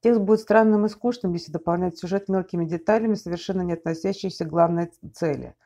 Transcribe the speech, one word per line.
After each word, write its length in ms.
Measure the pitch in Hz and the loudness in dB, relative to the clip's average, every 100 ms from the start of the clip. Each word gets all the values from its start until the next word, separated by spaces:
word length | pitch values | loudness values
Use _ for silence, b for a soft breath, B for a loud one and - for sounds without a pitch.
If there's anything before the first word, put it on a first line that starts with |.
Текст 200 | 226 233 | 4 2
будет 180 | 196 214 | 4 2
странным 460 | - 214 220 214 214 | 6 4 6 4 2
и 40 | |
скучным, 440 | 208 240 240 190 | -2 -4 -2 -4
если 180 | 170 165 | -4 -6
дополнять 460 | 156 165 175 180 170 | -6 -2 -2 -2 -4
сюжет 320 | 175 196 196 | -4 -4 -2
мелкими 340 | 190 185 175 170 | -2 -2 -4 -4
деталями, 500 | 170 170 220 226 208 | -4 0 0 0 -4
совершенно 480 | - 170 - 185 | -4 -8 -4 -4
не 100 | 180 | -2
относящимися 720 | 165 - 160 190 190 190 - 165 | -4 -4 -4 -4 -4 -6 -6 -4
к 40 | |
главной 360 | 165 165 170 170 | 2 4 2 -4
ц-, 240 | _ - | _ -20
цели. 420 | - 165 135 123 - | -4 -4 -4 -8 -18